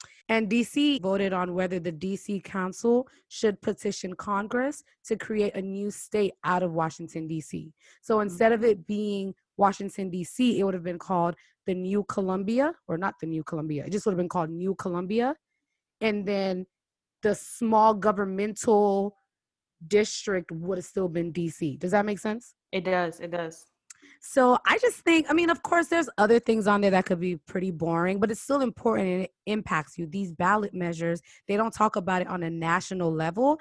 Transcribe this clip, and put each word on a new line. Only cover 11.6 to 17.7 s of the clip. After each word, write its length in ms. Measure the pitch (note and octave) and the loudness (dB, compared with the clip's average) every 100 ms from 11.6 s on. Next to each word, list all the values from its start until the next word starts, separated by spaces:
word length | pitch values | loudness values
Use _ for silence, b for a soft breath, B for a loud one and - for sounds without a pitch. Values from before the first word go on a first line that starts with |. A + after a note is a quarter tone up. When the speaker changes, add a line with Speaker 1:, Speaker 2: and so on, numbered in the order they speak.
| - | -6
Speaker 1:
the 100 | F#3 | -4
New 280 | F#3 G3+ | -2 -2
Columbia, 680 | G3 - F#3 F#3+ G3 A#3 D4 F4 - | -2 -2 -2 -2 0 0 0 -2 -6
or 80 | E3 | -4
not 180 | G3 - | -4 -4
the 60 | D#3+ | -6
New 160 | D#3+ | -6
Columbia. 420 | D#3 E3 D#3 D3 D#3 | -4 -6 -4 -4 -4
It 60 | |
just 120 | G3 A3 | -2 0
would 60 | |
have 60 | F3+ | 0
been 100 | F3 | 0
called 220 | F#3 D#3+ | -2 -2
New 260 | E3 F#3 F#3+ | -2 -4 -4
Columbia. 580 | F#3+ F3 F3+ A3 B3 D#4 _ _ _ _ _ _ | -4 -4 -2 -2 -2 -4 _ _ _ _ _ _
And 240 | A3 G#3 G3 | -2 -2 -2
then 400 | G3+ F#3+ F#3 F#3 _ _ _ _ _ | -2 -2 -4 -6 _ _ _ _ _
the 100 | G#3+ | 0
small 600 | G3+ - - A3+ | 0 -4 -4 2